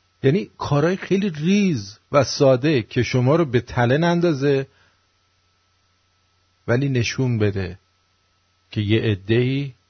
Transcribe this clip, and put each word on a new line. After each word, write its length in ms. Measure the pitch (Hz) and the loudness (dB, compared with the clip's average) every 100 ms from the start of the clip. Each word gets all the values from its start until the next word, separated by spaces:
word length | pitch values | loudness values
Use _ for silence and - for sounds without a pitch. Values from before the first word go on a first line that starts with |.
| _ _ | _ _
یعنی 280 | 131 180 214 - | 0 0 -2 -8
کارهای 380 | - 143 160 190 | -2 0 0 -2
خیلی 340 | - 190 202 | -2 -2 -2
ریز 680 | 147 160 202 190 131 101 - - | -2 0 2 2 -2 -6 -18 -2
و 120 | 143 | 0
ساده 580 | 127 - 139 127 147 139 | 0 2 4 4 2 0
که 200 | 101 131 | -2 -4
شما 340 | 110 127 123 165 | -2 0 2 2
رو 80 | |
به 160 | 151 120 | 2 -2
تله 380 | - 123 120 143 | -2 -2 0 2
نندازه، 680 | 170 170 175 139 143 135 135 _ _ _ _ _ _ _ _ _ _ _ _ _ _ _ _ _ _ _ - | 2 2 0 0 0 0 -4 _ _ _ _ _ _ _ _ _ _ _ _ _ _ _ _ _ _ _ -4
ولی 200 | 120 139 | -2 0
نشون 500 | 127 110 - 127 117 | -2 -2 -4 -2 0
بده 400 | 104 98 92 - _ _ _ _ _ _ _ _ _ | -2 -2 -8 -12 _ _ _ _ _ _ _ _ _
که 100 | 110 | -6
یه 200 | 101 110 | 0 2
عده‌ای 720 | 113 95 101 117 123 139 139 - | 2 -2 0 0 0 -4 -8 -12